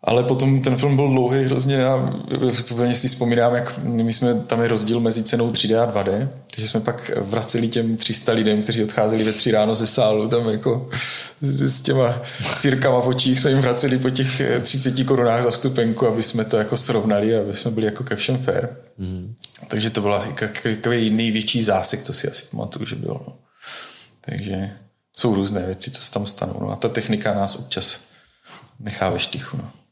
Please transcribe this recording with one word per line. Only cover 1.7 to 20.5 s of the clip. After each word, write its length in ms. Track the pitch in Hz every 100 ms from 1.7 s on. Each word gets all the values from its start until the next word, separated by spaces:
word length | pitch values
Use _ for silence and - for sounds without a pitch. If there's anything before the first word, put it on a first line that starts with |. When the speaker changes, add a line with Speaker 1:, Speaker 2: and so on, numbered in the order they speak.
| 139 127
Speaker 1:
a 280 | 131 131 131 - 131 131 117 -
úplně 240 | 117 120
si 140 | 120 127
vzpomínám, 460 | - 120 117 120
jak 240 | 120 120 -
my 340 | - 117 113
jsme, 220 | 113 123
tam 280 | 117 - 120
je 60 | 117
rozdíl 320 | 113 107 117
mezi 220 | 117 113
cenou 280 | 110 120 117
tři 180 | 113 104
D 120 | 110
a 40 |
dva 180 | 117 104
D, 260 | 95 98 135 - -
takže 140 | - 107
jsme 120 | 110
pak 300 | 107 117 - 107
vraceli 480 | 98 113 110 120 117
těm 280 | 117 113 113
tři 180 | -
sta 180 | 110 -
lidem, 300 | 113 110 107
kteří 200 | 107 117
odcházeli 420 | 107 - 107 113
ve 80 | 110
tři 180 | 107 -
ráno 240 | 110 107
ze 120 | 110 110
sálu, 420 | - 110 107 110
tam 200 | 120 117
jako 420 | 107 117 120 131 - - - - -
s, 340 | 143 135 135 131
s 40 |
těma 420 | - 135 120 120 - - - -
sirkama 440 | 143 131 139 123
v 80 | 123
očích 320 | 127 131 127
jsme 100 | 156
jim 100 | 135
vraceli 380 | 127 123 143 127
po 120 | 127
těch, 300 | 131 131 -
eh, 200 | 131 120
třiceti 440 | 117 139 131 127
korunách 380 | 131 135 120 117
za 80 | 123
vstupenku, 560 | 117 135 131 113 110 120
aby 160 | 110
jsme 220 | 110 117
to 120 | 107 113
jako 200 | 104 117
srovnali, 600 | - 113 107 104 107 113
aby 200 | 104 98
jsme 140 | 120
byli 160 | 113 110
jako 180 | 107
ke 120 | 131 107
všem 220 | - 131
fair. 300 | 131 - 123 - - -
Speaker 2:
Mhm. 360 | 92 92 92 117 - - -
Speaker 1:
Takže 220 | 107 110
to 100 | 110
byla 260 | 101 104 113
jako, 180 | 135
jako, 240 | 107